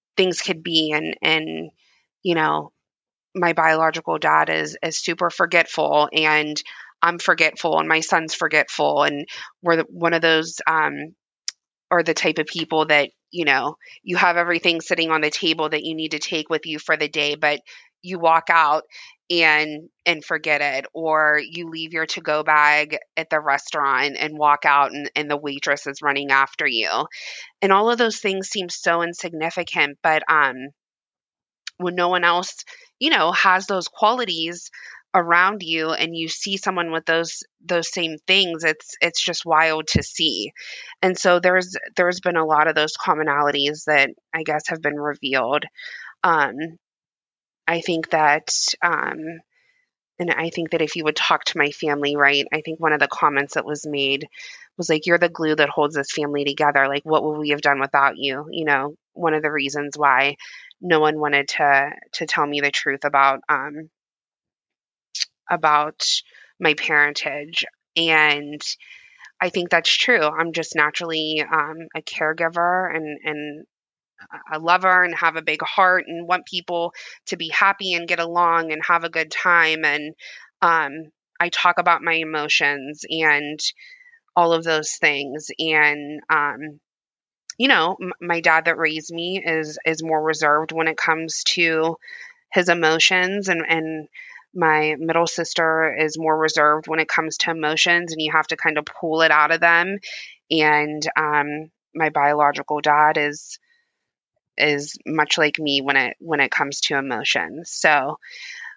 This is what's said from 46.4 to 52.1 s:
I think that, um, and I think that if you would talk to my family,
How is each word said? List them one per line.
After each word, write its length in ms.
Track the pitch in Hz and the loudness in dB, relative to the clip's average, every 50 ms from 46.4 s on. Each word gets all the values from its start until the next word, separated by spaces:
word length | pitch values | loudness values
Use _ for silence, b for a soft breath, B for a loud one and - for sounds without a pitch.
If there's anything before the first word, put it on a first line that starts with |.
| 139 127 110 139 160 165 165 _ _ _ _ _ _ _ _ _ _ _ _ _ _ _ _ _ - | 2 0 -2 -6 -10 -10 -12 _ _ _ _ _ _ _ _ _ _ _ _ _ _ _ _ _ -4
I 140 | - 170 175 | -2 -2 -2
think 300 | 170 - 170 165 160 - | -2 -2 -2 -2 -2 0
that, 440 | 175 160 156 147 147 156 - - - - - - - - - | 0 2 4 4 2 2 0 -4 -4 -4 -2 -4 -4 0 0
um, 580 | 175 160 147 - - - 160 156 160 170 165 _ _ _ _ _ _ _ _ _ _ _ _ _ _ _ - | 0 0 0 -4 -4 -6 -8 -10 -12 -12 -14 _ _ _ _ _ _ _ _ _ _ _ _ _ _ _ -8
and 120 | 175 170 | -2 -2
I 200 | - - 160 170 | 0 0 -2 -2
think 200 | - 180 165 160 | -4 -6 -6 -2
that 120 | - 160 156 | 0 0 0
if 140 | 151 - | -2 -2
you 80 | 170 156 | -4 -2
would 120 | 151 151 | -2 -2
talk 280 | - - - 160 151 - | 0 0 2 0 0 0
to 140 | - - 170 | -4 0 0
my 120 | 143 147 | 0 0
family, 460 | 143 - - 151 147 143 143 143 | 0 -4 -2 -2 -2 0 0 -2